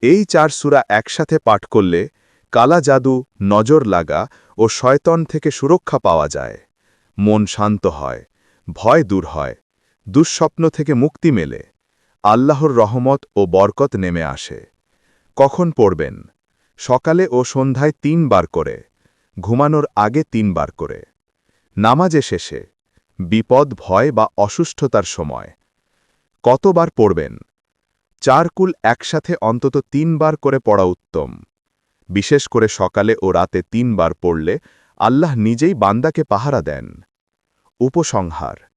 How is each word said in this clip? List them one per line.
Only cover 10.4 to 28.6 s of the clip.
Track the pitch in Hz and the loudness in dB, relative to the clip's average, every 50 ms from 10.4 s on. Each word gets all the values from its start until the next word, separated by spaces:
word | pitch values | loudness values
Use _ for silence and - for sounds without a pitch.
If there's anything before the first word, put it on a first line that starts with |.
| 165 160 _ - 165 160 | -2 -2 _ 0 -2 -2
থেকে | - - 156 139 151 | -2 -2 -4 -2 0
মুক্তি | 120 123 151 _ - - 170 | 0 0 0 _ 0 0 0
মেলে, | 143 104 80 69 58 58 - _ _ _ _ _ _ _ _ _ _ _ _ | 0 0 -2 -4 -8 -14 -16 _ _ _ _ _ _ _ _ _ _ _ _
আল্লাহর | 104 107 117 131 143 151 135 151 156 135 | 2 4 4 4 2 2 2 2 0 4
রহমত | 117 110 104 113 127 123 131 139 139 - _ _ | 4 2 2 2 -2 0 0 0 0 -2 _ _
ও | - 101 | 0 0
বরকত | 92 85 92 98 101 - - 139 143 - | 2 4 4 4 4 2 0 -2 -2 0
নেমে | 104 95 90 87 85 82 | -4 -4 -4 -4 -4 -6
আসে। | 73 67 71 - - - 55 52 _ _ _ _ _ _ _ _ _ _ _ _ _ _ | -6 -8 -10 -14 -16 -16 -18 -20 _ _ _ _ _ _ _ _ _ _ _ _ _ _
কখন | - 135 139 - - 180 170 | 2 2 2 2 0 -2 -2
পড়বেন? | 156 - 117 98 90 76 78 67 53 - - - _ _ _ _ _ _ _ _ _ | 2 2 2 2 2 0 -6 -8 -8 -14 -20 -20 _ _ _ _ _ _ _ _ _
সকালে | _ - - 123 127 _ 165 160 175 185 175 | _ -4 -2 -2 0 _ 0 0 2 0 0
ও | 123 123 127 | 0 -2 -2
সন্ধ্যায় | - - 135 131 135 131 131 143 151 147 _ _ | 0 -2 -2 -2 -2 -2 0 -2 -2 -2 _ _
তিনবার | 143 156 170 165 135 110 92 85 | -2 0 0 0 2 2 0 0
করে, | 80 - 85 78 71 58 53 - _ _ _ _ _ _ _ _ _ _ - | 0 -4 -6 -6 -6 -8 -12 -16 _ _ _ _ _ _ _ _ _ _ -14
ঘুমানোর | 90 98 117 123 143 147 151 151 147 - _ | -6 -4 0 0 2 2 0 0 -2 -2 _
আগে | - 104 107 113 147 156 _ - | 0 -2 0 0 -2 -4 _ -4
তিনবার | 113 107 104 90 80 73 69 | -2 -2 -2 -2 -2 -6 -6
করে, | - - 82 73 - - - _ _ _ _ _ _ _ _ _ _ _ _ _ _ | -8 -12 -12 -12 -12 -14 -18 _ _ _ _ _ _ _ _ _ _ _ _ _ _
নামাজে | - 101 110 123 143 180 190 156 156 127 | 0 2 2 4 4 2 2 2 0 0
শেষে, | - - 87 - - - 62 50 _ _ _ _ _ _ _ _ _ _ _ | 0 -4 -8 -8 -10 -14 -14 -16 _ _ _ _ _ _ _ _ _ _ _
বিপদ, | 95 85 101 110 110 _ 123 131 147 143 117 92 | -6 -2 -2 -2 0 _ 2 2 2 2 -2 -14
ভয় | - - 92 98 117 147 139 | -6 -2 0 0 2 2 0
বা | 110 110 - _ | 0 -2 -2 _
অসুস্থতার | - 101 101 - - 170 - - - - 135 - 110 95 | -2 -2 -2 0 -4 -4 -4 -4 -6 -6 -2 0 -2 -2
সময়। | - - - 85 73 65 60 50 50 _ _ _ _ _ _ _ _ _ _ _ _ _ _ _ _ _ _ _ | -2 -6 -10 -8 -8 -8 -12 -14 -18 _ _ _ _ _ _ _ _ _ _ _ _ _ _ _ _ _ _ _
কতবার | 120 123 135 - 196 180 170 165 165 _ | 2 2 4 4 2 2 2 0 0 _
পড়বেন? | - 117 104 90 80 76 65 53 - - _ _ _ _ _ _ _ _ _ _ _ _ _ _ _ | 2 2 2 2 0 -4 -8 -10 -18 -20 _ _ _ _ _ _ _ _ _ _ _ _ _ _ _
চার | - - 127 143 175 170 | 0 2 2 4 2 0
কুল | _ - | _ -2